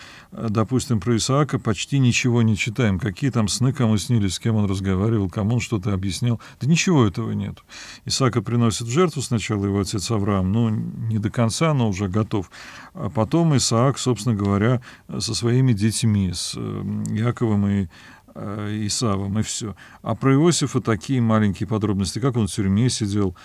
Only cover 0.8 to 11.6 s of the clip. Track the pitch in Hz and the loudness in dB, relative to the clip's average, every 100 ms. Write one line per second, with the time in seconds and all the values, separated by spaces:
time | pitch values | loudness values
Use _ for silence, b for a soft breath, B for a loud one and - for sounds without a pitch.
0.8 | - 113 120 117 - 139 147 127 117 104 | 0 -2 0 0 2 0 0 -2 -2 -4
1.8 | - 139 127 113 127 120 113 104 - 107 | -2 2 4 4 2 4 4 2 -2 0
2.8 | 113 92 107 90 143 117 104 - 123 127 | 0 0 -2 -2 -2 0 0 0 0 2
3.8 | 117 110 - 120 101 - 117 110 101 98 | 2 2 2 2 2 0 0 2 2 0
4.8 | 95 92 107 113 95 110 101 120 - 110 | 0 0 2 2 0 -2 0 0 0 -2
5.8 | 104 98 98 87 120 117 B B 127 165 | -2 -2 -2 -2 -2 -2 B B 2 2
6.8 | - 160 107 104 110 104 101 - - B | 4 4 4 2 -4 -4 -6 -8 -16 B
7.8 | B B - - 127 117 101 120 117 101 | B B -6 0 0 0 0 0 0 0
8.8 | 117 127 180 139 117 117 - 104 101 98 | -2 0 0 0 -4 -2 -2 -2 0 0
9.8 | 95 104 - 113 101 101 92 107 117 110 | 0 -2 -2 -2 0 0 2 2 0 0
10.8 | 117 - 113 110 104 - 113 - | -4 -6 -4 -2 -2 0 0 0